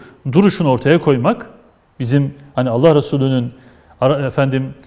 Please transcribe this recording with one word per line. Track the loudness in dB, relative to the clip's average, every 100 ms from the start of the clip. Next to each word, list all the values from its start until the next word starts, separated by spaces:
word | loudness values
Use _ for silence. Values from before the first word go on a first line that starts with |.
| -20 -14 -2
duruşunu | 2 2 2 0
ortaya | 0 2 2
koymak. | 2 0 0 -4 -8 -20 _ _ _ -10
Bizim | -2 0 -2 -6 -10
hani | -6 -2
Allah | 2 4
Resulü'nün | 4 0 -2 -2 -2 -4 -10 -20 _ _ -4
ara-, | -2 -2 -4
efendim, | -2 -2 -2 -6 -12